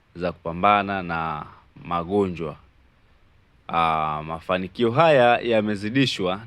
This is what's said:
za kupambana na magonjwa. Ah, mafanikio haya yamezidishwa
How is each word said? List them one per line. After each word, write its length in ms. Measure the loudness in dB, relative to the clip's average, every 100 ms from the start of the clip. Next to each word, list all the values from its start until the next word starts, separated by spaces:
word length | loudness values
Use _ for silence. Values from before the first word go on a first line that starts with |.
| _ -8
za 160 | -6
kupambana 720 | -6 -8 0 4 4 2 -4
na 440 | -4 -4 -4 -6 -10 -18 _ -18
magonjwa. 720 | -6 -6 -2 0 0 -2 -8 -12 _ _ _ _ _ _ _ _ _ _ -6
Ah, 540 | 0 2 0 -2 -4 -8
mafanikio 640 | -8 -4 -4 -4 -2 0
haya 480 | 4 4 6 6 4
yamezidishwa 1000 | 2 0 0 -2 -2 0 0 0 -4 -4